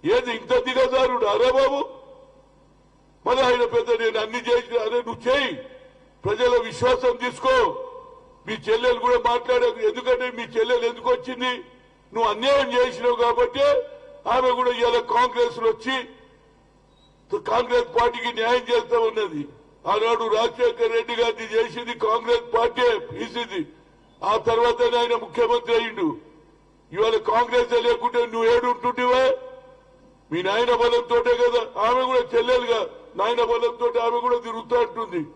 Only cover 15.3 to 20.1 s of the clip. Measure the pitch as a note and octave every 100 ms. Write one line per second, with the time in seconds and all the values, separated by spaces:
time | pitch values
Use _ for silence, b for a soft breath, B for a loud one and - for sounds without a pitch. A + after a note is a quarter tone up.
15.3 | A#3+ A#3+ A#3 A3+ A3 B3+ C4 B3 - -
16.3 | _ _ _ _ _ _ _ _ _ _
17.3 | G3 - A#4+ - - A#3 - A#3+ A#3+ A#3+
18.3 | A#3+ A3+ B3 B3 A#3+ A#3 A#3 A3+ G#3+ G3+
19.3 | D3+ C#3+ - - _ - G#3 A3+